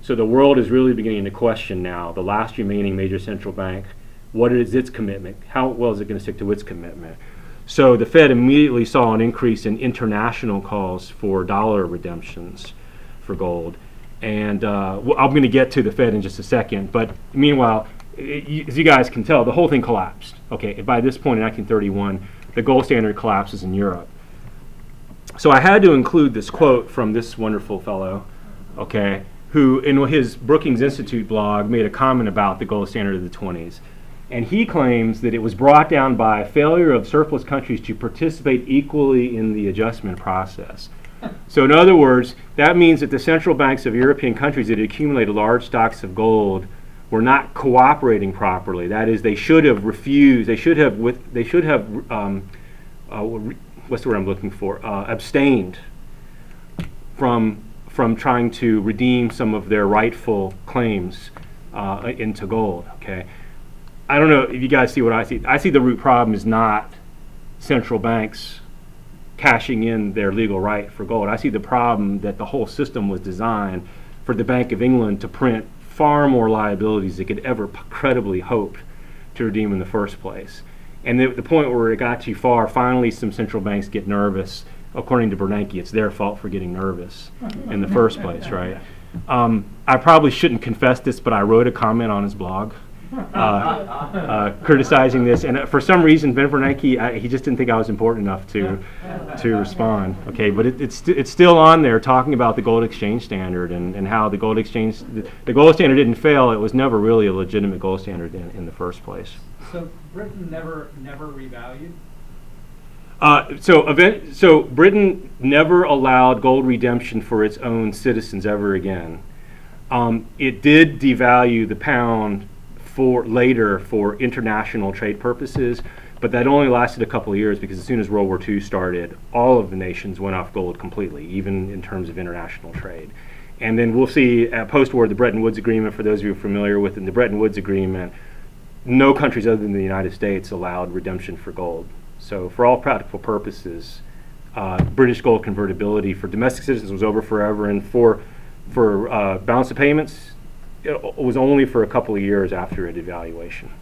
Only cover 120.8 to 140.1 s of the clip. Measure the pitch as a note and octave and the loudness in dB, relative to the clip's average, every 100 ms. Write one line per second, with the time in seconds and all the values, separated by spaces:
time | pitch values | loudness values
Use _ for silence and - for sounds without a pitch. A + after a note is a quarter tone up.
120.8 | D#3+ B2 C3+ A2+ B2 B2 B2 A#2 G#2+ G2+ | 6 4 0 4 6 6 6 2 0 -4
121.8 | D3 B2+ A#2+ A2 G#2 G2+ G2+ - - - | -2 0 0 0 -2 -6 -8 -18 -18 -18
122.8 | - - C3 B2 A2 A#2+ B2 A#2+ G#2+ F#2+ | -14 0 2 2 0 2 4 4 2 0
123.8 | G2 A2 G#2 G#2 B2+ A#2+ A2 G#2+ G#2+ A2+ | -2 -2 -2 -2 -4 -2 -2 -2 -4 -4
124.8 | G2 F#2+ G#2+ G#2 B2 B2 C3+ - B2 A#2+ | -4 -4 -6 -4 -4 -4 -6 -2 -2 -4
125.8 | - - - - A#2 B2 B2+ C#3+ C#3 B2 | -10 -14 -18 -6 -2 0 4 4 4 4
126.8 | A#2+ - A2 A2+ - G2+ G#2+ G2 G2 F#2+ | 2 -2 -4 -4 -4 0 0 -2 -6 -10
127.8 | F2+ A#2+ G2 G#2 G2 F#2 G2+ G2+ G2 F#2+ | -4 -2 0 0 0 -2 -2 -4 -2 -4
128.8 | F2+ F2 E2+ - - A#2+ B2 B2 F#2+ F#2+ | -2 -4 -8 -14 -6 2 4 4 2 -6
129.8 | F2+ E2+ G2+ F#2 G2 F#2 F2 G2+ F2+ F2 | -6 -8 -10 -8 -6 -6 -6 -6 -6 -8
130.8 | F#2 - F#2 D2 D#2+ F#2+ G2 G2 F#2+ G2 | -10 -8 -8 -10 -8 -6 -4 -6 -6 -10
131.8 | F2+ G2 E2+ E2+ F2 E2+ E2+ - E2 - | -10 -10 -8 -10 -10 -10 -12 -14 -14 -12
132.8 | F#2 E2+ D2+ - - - - - A2+ A2+ | -12 -14 -16 -18 -18 -18 -18 -8 -2 2
133.8 | A#2 A#2 B2+ D#3 B2 A#2+ A#2 A#2 A2+ C#3+ | 2 2 2 4 4 4 2 -2 0 2
134.8 | C3 B2+ A2 G2+ A#2+ G#2+ A2+ G#2+ A2+ A2 | 2 4 2 4 2 2 0 0 0 0
135.8 | G#2+ G#2+ G#2+ G#2 G#2 G2 G#2 G2+ G#2 G2+ | 0 -2 -2 0 -2 -4 -4 -2 0 0
136.8 | G2 G2+ F#2+ F#2+ A#2 G#2 A2 G2 G2 G2 | 0 -2 -4 0 0 2 0 0 -2 0
137.8 | F#2+ F#2 F2 - - - - - - - | 0 -4 -8 -12 -16 -16 -16 -18 -20 -14
138.8 | B2+ C3 C#3 C3+ C#3+ A#2+ A2 G#2+ G#2 G2 | 2 4 6 4 0 0 2 2 0 -2
139.8 | F#2+ F#2+ F#2 | -2 -2 -4